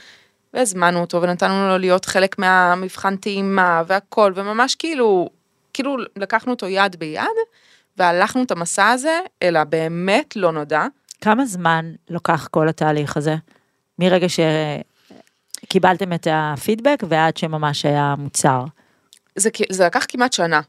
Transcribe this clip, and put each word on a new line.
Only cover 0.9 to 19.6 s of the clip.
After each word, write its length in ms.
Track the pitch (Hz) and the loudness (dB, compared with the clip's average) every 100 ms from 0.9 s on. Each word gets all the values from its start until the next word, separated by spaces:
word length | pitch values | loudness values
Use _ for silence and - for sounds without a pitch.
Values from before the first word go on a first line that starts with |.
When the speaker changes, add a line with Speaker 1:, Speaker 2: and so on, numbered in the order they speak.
| 175 | 2
Speaker 1:
אותו, 220 | 170 175 | 0 0
ונתנו 460 | 175 175 190 196 196 | 0 0 0 0 0
לו 100 | 185 | 0
להיות 260 | 185 185 | 2 2
חלק 340 | - 190 190 - | 2 2 2 2
מהמבחן 800 | 185 185 180 180 185 - 196 196 | 2 4 4 2 -2 -4 -4 -4
טעימה 640 | 214 196 196 196 180 165 170 | -4 -4 -2 2 2 2 0
והכל, 460 | 190 - - 202 | -2 -2 2 2
וממש 400 | 185 202 220 262 | 2 -4 0 0
כאילו, 540 | - 320 302 226 190 170 - _ _ _ | -2 -6 0 2 2 0 -8 _ _ _
כאילו 240 | - 269 269 - 202 | -6 -4 -4 -8 -10
לקחנו 360 | 196 220 254 | -4 -4 -2
אותו 140 | 247 185 | -6 -4
יד 280 | 190 196 175 | 0 0 -2
ביד, 280 | 160 170 330 440 453 _ _ _ _ - | -10 -6 -4 -4 -6 _ _ _ _ 0
והלכנו 460 | 180 175 196 262 | 2 2 0 0
את 80 | 254 | -2
המסע 380 | 170 170 - 202 | -4 -4 0 2
הזה 320 | 254 294 330 370 _ | 2 0 -2 -6 _
אל 140 | 180 165 | 0 0
הבאמת 800 | 151 160 160 170 185 220 302 220 | 0 -2 -2 -4 0 0 0 -2
לא 160 | 180 | -2
נודע. 340 | 160 147 156 220 - _ - | -2 -2 -2 -2 -6 _ -4
Speaker 2:
כמה 260 | 214 220 269 | 0 2 0
זמן 460 | 180 165 165 165 - _ | 0 0 0 -2 -12 _
לוקח 400 | 170 - 165 - | -8 -2 -2 -2
כל 180 | 165 156 | 0 0
התהליך 480 | 156 156 151 143 160 | 2 0 0 -2 -2
הזה? 200 | 151 156 - _ _ _ _ - | -2 -4 -6 _ _ _ _ -2
מרגע 300 | 180 180 180 | 2 2 2
ש-, 120 | - 160 156 151 143 - _ _ - _ _ _ - - | 0 0 0 -2 -6 -10 _ _ -20 _ _ _ -20 -4
קיבלתם 400 | 185 180 170 185 | 2 4 2 0
את 140 | 170 165 | -2 0
הפידבק 720 | 156 151 139 - 220 247 285 175 | 0 0 -4 -2 0 0 0 0
ועד 280 | 160 160 - | 2 2 0
שממש 480 | 165 156 151 143 | -4 -2 -2 -2
היה 300 | 143 147 143 143 | 0 2 0 -2
מוצר? 460 | 143 - 156 131 131 - _ _ _ _ _ - | -4 0 2 0 -2 -12 _ _ _ _ _ -2
Speaker 1:
זה 140 | 220 | -2
כ-, 200 | - | 0